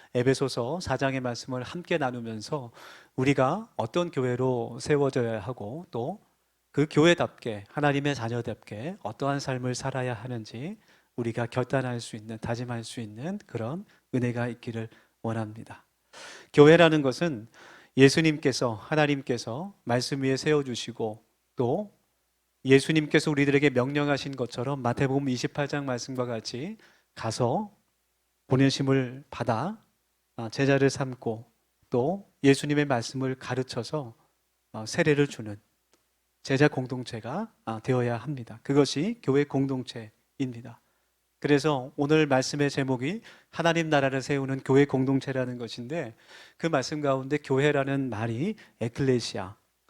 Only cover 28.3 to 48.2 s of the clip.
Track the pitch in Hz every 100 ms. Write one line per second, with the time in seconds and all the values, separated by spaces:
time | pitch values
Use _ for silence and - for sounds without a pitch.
28.3 | _ - 131 135 - 135 135 127 131 -
29.3 | - 120 113 165 220 _ _ _ _ _
30.3 | - 113 - 135 139 139 - 131 123 -
31.3 | 110 - _ _ _ _ 123 139 196 -
32.3 | _ 139 139 147 147 143 123 113 131 131
33.3 | 127 - 127 127 123 110 156 120 - _
34.3 | _ _ _ _ 110 110 - 160 143 143
35.3 | - 107 104 _ _ _ _ _ _ _
36.3 | _ - 135 147 - 127 127 120 113 113
37.3 | 170 226 _ - 110 - 127 120 117 151
38.3 | 135 113 117 - 143 135 135 196 233 -
39.3 | 135 143 139 135 131 120 120 110 _ _
40.3 | - 131 117 120 117 _ _ _ _ _
41.3 | _ 143 143 151 139 127 - 143 156 147
42.3 | 135 131 147 143 147 135 127 135 220 -
43.3 | - _ - 165 165 160 147 135 135 123
44.3 | 143 135 135 - 135 143 131 131 135 139
45.3 | 135 127 123 113 - 120 165 120 - -
46.3 | - - - 165 151 120 151 143 135 131
47.3 | 147 - 135 147 143 135 139 131 104